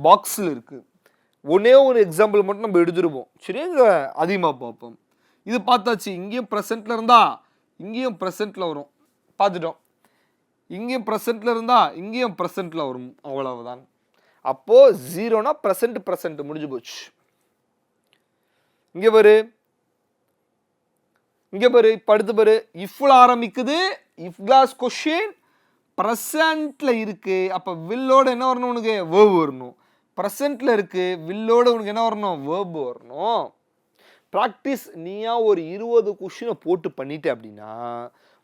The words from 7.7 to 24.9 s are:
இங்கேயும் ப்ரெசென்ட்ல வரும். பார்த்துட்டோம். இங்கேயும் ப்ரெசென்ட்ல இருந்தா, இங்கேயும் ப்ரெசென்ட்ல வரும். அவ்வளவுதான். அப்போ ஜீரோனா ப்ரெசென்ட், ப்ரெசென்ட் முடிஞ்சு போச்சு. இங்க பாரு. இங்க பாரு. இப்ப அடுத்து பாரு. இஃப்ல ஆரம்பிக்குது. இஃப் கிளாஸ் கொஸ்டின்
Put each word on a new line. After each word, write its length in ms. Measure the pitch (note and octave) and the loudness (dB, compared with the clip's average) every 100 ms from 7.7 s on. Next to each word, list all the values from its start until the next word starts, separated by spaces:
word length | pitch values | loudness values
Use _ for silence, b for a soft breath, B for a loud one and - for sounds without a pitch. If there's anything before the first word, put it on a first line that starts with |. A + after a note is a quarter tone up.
| - | -20
இங்கேயும் 400 | F#3 A3+ C4 F3 | -12 -6 -6 -6
ப்ரெசென்ட்ல 460 | F#3 F3+ G#3 F#3 F3 | -8 -6 -10 -8 -8
வரும். 220 | D3 - _ _ _ _ - | -8 -14 _ _ _ _ -2
பார்த்துட்டோம். 380 | G3+ F3 E3 - _ _ _ _ _ _ _ _ - | -2 -2 -8 -10 _ _ _ _ _ _ _ _ -18
இங்கேயும் 380 | F3+ A#3+ B3+ | -12 -6 -6
ப்ரெசென்ட்ல 460 | A3 G#3+ A#3 A3+ A#3 | -4 -6 -4 -4 -2
இருந்தா, 400 | A3+ A3+ A#3+ D#3 | -4 0 2 2
இங்கேயும் 460 | D#3 G3 A#3+ A#3+ E3+ | -2 -10 -6 -6 -4
ப்ரெசென்ட்ல 440 | F3 - F3 D#3+ C#3 | -8 -8 -10 -6 -8
வரும். 300 | B2+ B2+ - | -8 -14 -18
அவ்வளவுதான். 640 | D3 C3+ C3 A#2+ A#2+ B2 C3 _ _ _ _ _ | -12 -8 -8 -10 -14 -18 _ _ _ _ _ _
அப்போ 520 | C3 C3 - A#3+ C#4 | -8 -6 4 8 8
ஜீரோனா 600 | G3 B2+ G3 A3+ A3 B3 - | 6 -4 -6 -2 0 0 -2
ப்ரெசென்ட், 340 | G3+ F#3 A#3 G#3+ F#3 | -2 0 -2 -4 -6
ப்ரெசென்ட் 360 | F3 E3+ D3 | -6 -6 -10
முடிஞ்சு 260 | C#3+ D#3 D3 | -12 -10 -10
போச்சு. 420 | B2+ - - - _ _ _ _ _ _ _ _ _ _ _ _ _ _ _ _ _ _ | -10 -12 -18 -20 _ _ _ _ _ _ _ _ _ _ _ _ _ _ _ _ _ _
இங்க 180 | F3 A3 | 0 4
பாரு. 420 | A3 G#3 G#3+ A3+ _ _ _ _ _ _ _ _ _ _ _ _ _ _ _ _ _ _ _ _ | 8 8 6 4 _ _ _ _ _ _ _ _ _ _ _ _ _ _ _ _ _ _ _ _
இங்க 180 | G3 B3 | 0 4
பாரு. 240 | B3 A3 | 6 4
இப்ப 200 | A3 - | 2 2
அடுத்து 220 | G#3+ G#3 | 2 2
பாரு. 340 | A3 G#3+ A3 - | 2 4 4 0
இஃப்ல 140 | E3+ F#3+ - | -14 -14 -2
ஆரம்பிக்குது. 880 | C#4 C4 B3 A#3+ A3+ B3 A#3+ D#4+ F#4+ - _ - | 6 8 8 4 -2 -6 -4 -2 -2 -6 _ -18
இஃப் 280 | F3 E3+ | -18 -8
கிளாஸ் 320 | G3 C4+ C4 - | 2 4 4 0
கொஸ்டின் 600 | B3 | -8